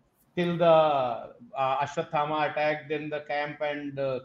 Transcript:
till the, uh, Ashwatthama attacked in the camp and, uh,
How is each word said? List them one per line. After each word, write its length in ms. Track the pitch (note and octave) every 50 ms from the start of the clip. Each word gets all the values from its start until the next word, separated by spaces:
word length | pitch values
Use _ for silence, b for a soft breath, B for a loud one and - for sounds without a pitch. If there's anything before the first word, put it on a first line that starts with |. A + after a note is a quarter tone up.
| _ _ _ _ _ _ _
till 220 | F3+ F3 F3 F3
the, 80 | D#3+ F3
uh, 1200 | E3 D#3+ D#3+ D#3 D#3 D3 C3+ B2+ B2 A#2 - - - - - A#2+ - - C3+ C3+ C3 C3+ C3+ -
Ashwatthama 680 | - - E3+ E3 - E3 D3+ D3 D3+ D#3 D#3 D3+ C#3+
attacked 400 | D3 D3+ D3+ D3+ D3+ D3+ C#3+ C#3
in 180 | D#3 D3 D3+ D3+
the 120 | D3+ D3
camp 400 | D3 - D3 D3 D3 D3+ D3 -
and, 380 | D#3 D3 D3 D3 D3 C#3+ C#3 C3+
uh, 200 | C#3 C3+ C3 B2+ C3